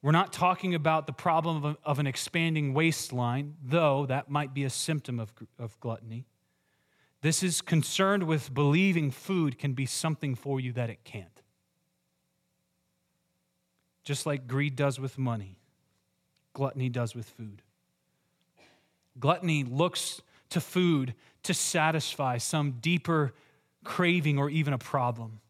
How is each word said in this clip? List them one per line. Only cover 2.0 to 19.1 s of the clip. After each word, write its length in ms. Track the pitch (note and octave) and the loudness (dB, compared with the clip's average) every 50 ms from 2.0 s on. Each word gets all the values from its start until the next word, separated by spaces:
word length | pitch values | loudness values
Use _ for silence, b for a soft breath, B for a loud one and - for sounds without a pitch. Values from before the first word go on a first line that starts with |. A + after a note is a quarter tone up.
| D3+ | 0
expanding 680 | C#3 B2+ - - - - E3+ E3 E3 D#3+ D#3 D3 C#3 C3 | -2 -2 -4 -8 -4 -2 0 0 2 2 0 0 0 2
waistline, 840 | C#3+ E3 D#3+ D3+ - - - - B2 B2 A#2+ A#2+ C3+ C#3+ D3 D3+ E3 D3 | 2 2 2 2 0 -4 -6 -4 -2 0 0 0 -2 -4 -6 -10 -12 -6
though 420 | B2 C#3 E3+ E3 D3+ C#3 C#3 C#3+ | 0 2 4 4 4 4 4 2
that 220 | C3 B2+ C#3 D3 - | 0 -2 -2 -2 -2
might 240 | C#3+ D3 D3 C3+ C3+ | -2 -2 -2 -2 -4
be 120 | C#3 C#3 | -4 -2
a 60 | C3 | -2
symptom 480 | - - - - D#3+ D3+ - - B2 A#2 | -2 -4 -4 -2 -2 -4 -2 -4 -6 -6
of, 140 | A2+ G#2 - - A2 - _ _ | -6 -8 -12 -18 -20 -20 _ _
of 220 | A#2+ A2+ - _ | -12 -12 -12 _
gluttony. 460 | - A#2+ A2+ A2 - A2+ A2 A#2 C3 _ _ _ _ _ _ _ _ _ _ _ _ _ _ _ _ _ _ _ - | -6 -6 -6 -6 -8 -12 -12 -12 -12 _ _ _ _ _ _ _ _ _ _ _ _ _ _ _ _ _ _ _ -2
This 200 | D3+ D#3+ - F#3+ | 0 0 2 0
is 200 | F#3 D#3+ - - | 0 0 -2 -2
concerned 640 | - F3 D#3+ - - - - F#3+ F#3+ G3+ G#3 F#3 | 2 2 2 2 2 2 2 2 4 4 2 2
with 280 | D#3 D#3+ D3+ - - C3 | 2 0 0 -2 -4 0
believing 580 | C3+ D3 C#3+ C#3+ F3 F#3+ G3 F#3 E3+ D3+ C#3 | 2 4 6 6 6 6 4 4 2 0 0
food 480 | B2+ - - - G3 F3+ D#3+ D3 B2+ - | -2 -6 -6 -2 0 2 2 0 -2 -2
can 140 | - C#3+ C3 | -4 -4 -2
be 140 | B2 C3+ | -2 -4
something 480 | B2 - - - E3 D#3 - - C#3+ B2+ | -4 -4 -4 -2 -2 -2 -2 -4 -4 -4
for 260 | A2+ - C#3 C#3 C3 | -4 -4 -4 -4 -4
you 140 | B2+ B2+ A#2+ | -4 -4 -4
that 160 | B2 A#2+ A#2 | -4 -4 -4
it 140 | B2+ - _ | -6 -10 _
can't. 360 | - - A2 F#2 E2 _ - _ _ _ _ _ _ _ _ _ _ _ _ _ _ _ _ _ _ _ _ _ _ _ _ _ _ _ _ _ _ _ _ _ _ _ _ _ _ _ _ _ _ _ _ _ _ _ _ _ _ _ _ _ | -14 -14 -14 -14 -14 _ -20 _ _ _ _ _ _ _ _ _ _ _ _ _ _ _ _ _ _ _ _ _ _ _ _ _ _ _ _ _ _ _ _ _ _ _ _ _ _ _ _ _ _ _ _ _ _ _ _ _ _ _ _ _
Just 220 | - C#3+ C3+ - | -6 -4 -4 -2
like 200 | D#3 D3 C#3 B2+ | -2 -4 -4 -4
greed 300 | B2 B2+ C3+ C#3+ D3 C3+ | -4 0 0 0 0 0
does 240 | B2+ C#3+ C#3 C3+ C3+ | 0 0 0 0 -2
with 160 | C3 C3 - | -6 -8 -4
money, 400 | - C3 B2 A#2 A2 G2+ F#2+ F#2 _ _ _ _ _ _ _ _ _ _ _ _ _ _ _ _ _ _ _ _ | -2 -2 -2 -2 -4 -6 -12 -16 _ _ _ _ _ _ _ _ _ _ _ _ _ _ _ _ _ _ _ _
gluttony 380 | - C3+ C3+ - C#3 B2+ B2+ | -4 -4 -2 -2 -2 -2 -2
does 240 | A#2 B2+ A#2+ A2+ - | 0 -2 -2 -2 -4
with 120 | A#2+ A2 | -8 -12
food. 360 | - - - A#2 G#2+ G2+ G2+ _ _ _ _ _ _ _ _ _ _ _ _ _ _ _ _ _ _ _ b b b b b b b b b b b | -12 -14 -14 -14 -14 -14 -18 _ _ _ _ _ _ _ _ _ _ _ _ _ _ _ _ _ _ _ b b b b b b b b b b b